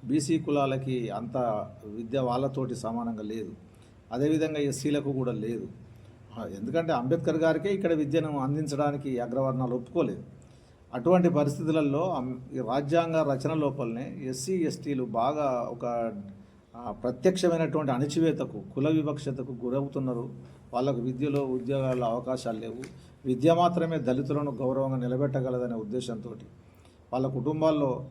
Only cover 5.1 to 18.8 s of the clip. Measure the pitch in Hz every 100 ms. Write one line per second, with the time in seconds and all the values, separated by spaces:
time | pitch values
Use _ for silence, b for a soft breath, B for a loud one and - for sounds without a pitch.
5.1 | 131 123 110 110 117 92 - - B B
6.1 | B - - 101 98 113 160 160 143 123
7.1 | 165 151 156 165 160 196 196 190 165 143
8.1 | 156 160 143 131 147 151 143 147 143 139
9.1 | 123 117 123 135 123 131 123 120 - 135
10.1 | 95 - - B B B B B 127 117
11.1 | 180 175 156 143 135 160 160 147 139 180
12.1 | 160 127 127 - 131 113 131 143 170 165
13.1 | 160 147 135 139 160 147 135 120 117 143
14.1 | 131 131 127 - 185 160 - 147 135 123
15.1 | 110 120 151 143 127 110 117 120 117 117
16.1 | 101 101 - B B B 117 120 101 123
17.1 | 127 185 180 180 170 160 151 143 123 143
18.1 | 165 165 147 135 107 - -